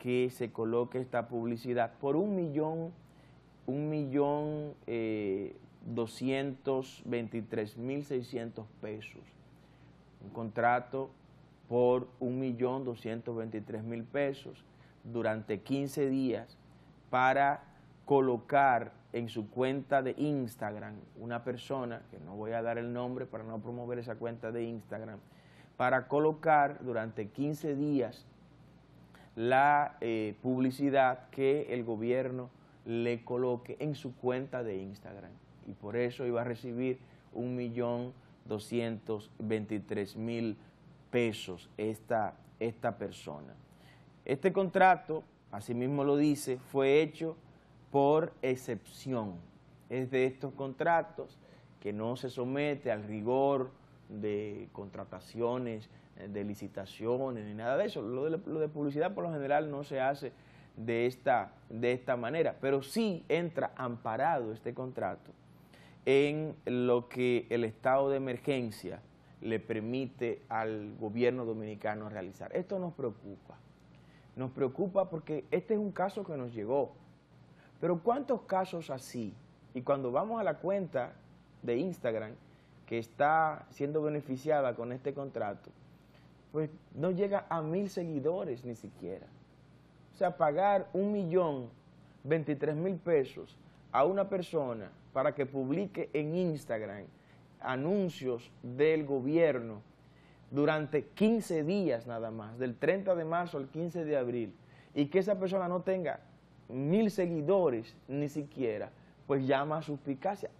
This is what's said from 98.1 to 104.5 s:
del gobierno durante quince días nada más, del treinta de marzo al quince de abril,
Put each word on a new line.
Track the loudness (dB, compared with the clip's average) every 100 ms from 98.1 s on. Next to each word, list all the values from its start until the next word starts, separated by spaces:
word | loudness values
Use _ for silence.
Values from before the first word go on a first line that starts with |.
| -2 -4 -4 -6 -16
del | -10 4 4 4 2
gobierno | 0 2 6 6 4 -4 -10 -14 -20 -20 -20 -20 -20 -6
durante | 2 4 4 0 -2 -2
quince | 2 4 4 2 0
días | 2 2 2 0 -2
nada | -4 -4
más, | -6 -10 -4
del | -4
treinta | 2 2 2 2
de | 0
marzo | 2 0 -2 -4
al | -6
quince | -4 -4 -4
de | 0 0
abril, | 2 -2 -4